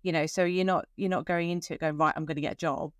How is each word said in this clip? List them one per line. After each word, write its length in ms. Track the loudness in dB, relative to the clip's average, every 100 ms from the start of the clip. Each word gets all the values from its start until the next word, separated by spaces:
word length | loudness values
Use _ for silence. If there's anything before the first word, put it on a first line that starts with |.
You 100 | 0
know, 140 | 0 0
so 180 | 2
you're 200 | 2 2
not, 220 | 2 2 -2 -4
you're 140 | 0
not 140 | 0
going 260 | 0 0 0
into 240 | -2 -4
it 60 | -4
going, 180 | -2 2
"Right, 160 | 2 2
I'm 80 |
gonna 160 | -4 -2
get 140 | -4
a 20 | -2
job." 360 | -4 -2 -6